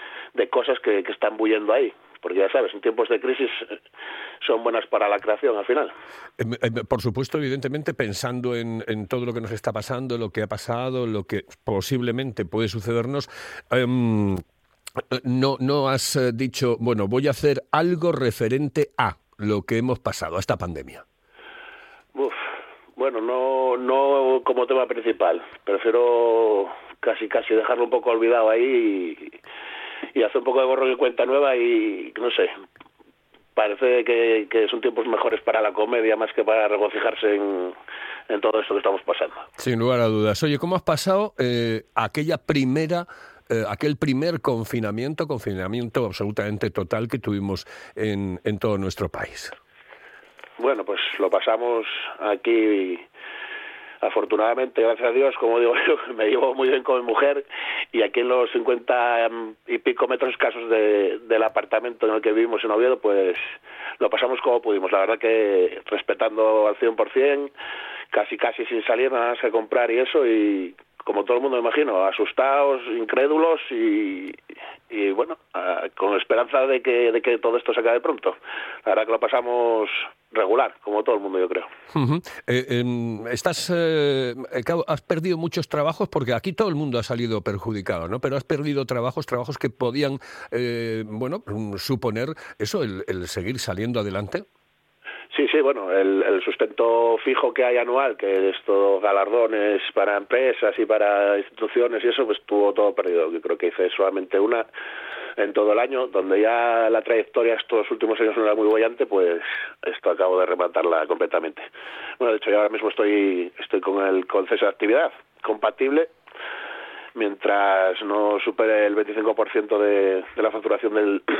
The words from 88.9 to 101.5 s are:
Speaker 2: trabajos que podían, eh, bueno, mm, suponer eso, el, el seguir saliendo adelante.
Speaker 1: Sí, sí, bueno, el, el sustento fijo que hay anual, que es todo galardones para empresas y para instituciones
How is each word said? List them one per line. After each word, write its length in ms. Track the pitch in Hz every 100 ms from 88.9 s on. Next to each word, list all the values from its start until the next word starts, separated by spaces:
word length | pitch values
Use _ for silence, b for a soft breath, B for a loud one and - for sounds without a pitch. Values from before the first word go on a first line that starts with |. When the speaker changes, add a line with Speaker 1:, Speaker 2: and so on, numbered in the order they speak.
| 123 127 160 -
Speaker 2:
trabajos 320 | 123 123 139
que 100 | 127
podían, 520 | - 123 135 143 135 B B B
eh, 520 | 117 123 117 117 113 107
bueno, 360 | 107 127 175 -
mm, 280 | 104 107 98
suponer 520 | - 127 120 107 131 160 B B
eso, 240 | 107 196
el, 220 | 117 95 -
el 200 | 92 85
seguir 300 | 101 92 127
saliendo 420 | - 92 113 120
adelante. 440 | 101 95 101 180 - _ _ _ _ _ B B B -
Speaker 1:
Sí, 120 | 139
sí, 100 | 156
bueno, 300 | 135 123 92
el, 320 | 95 95 95
el 220 | 95 95
sustento 720 | - - 110 - 117 117 117 113
fijo 280 | 139 127 127
que 120 | 131
hay 120 | 123 123
anual, 400 | 120 127 135 -
que 340 | 98 95 95
es 60 | -
todo 360 | - 98 98 95
galardones 840 | 104 98 98 120 113 110 104 98 -
para 240 | 107 98 101
empresas 640 | 101 120 131 - 107 107
y 80 | 107
para 500 | 107 104 101 101 101
instituciones 680 | -